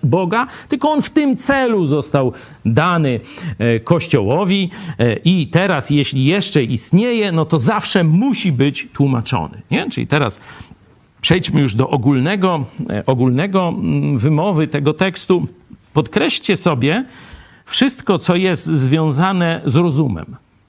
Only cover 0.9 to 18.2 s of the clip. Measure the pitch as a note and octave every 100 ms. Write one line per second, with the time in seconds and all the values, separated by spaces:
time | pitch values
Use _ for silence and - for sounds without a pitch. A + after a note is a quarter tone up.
0.9 | D4+ - D#4 C#4+ B3 - C#4 B3 G#3+ D3+
1.9 | D3 - C#3+ B2+ - - - A2+ A2+ E3+
2.9 | E3+ C#3+ A#2 - - F3 G2+ A#2 A2+ -
3.9 | E3+ - C3+ G2+ D3+ G3 G3 F3 - F3
4.9 | - A#2+ G#2+ E3 F#3 B2+ E3+ F#3+ D#3 -
5.9 | D3 C#3 - C3+ G3 - D#3 A#2 A#2 -
6.9 | F3 A#3+ A#3 G3+ D#3+ D#3 D#3+ B2+ G#3 -
7.9 | F#3+ E3 E3+ C4+ G#3 F#3+ B2+ C#3+ C3+ -
8.9 | - C#3 A#2+ A2 G#2+ D#2+ G#2+ - - -
9.9 | - A2+ D3 A#2+ - - - - - _
10.9 | _ _ - - F3 - D3 C3+ G#2+ C3
11.9 | C#3+ A#2 C3+ D3 G3+ F#3+ E3 B2 - G3+
12.9 | G#2 - B2+ B2+ B2 G3 F#3+ F3 - F#2+
13.9 | C#3+ D3 C3+ C3+ D3+ G3 D#3+ D#3 C#3+ C#3+
14.9 | D3+ F#3+ F3 - F3+ - - - - _
15.9 | - A2+ G#3+ D#4 - - F3 F3 C3+ C3+
16.9 | G3+ C4 - - - - - - - C4
17.9 | - - F#3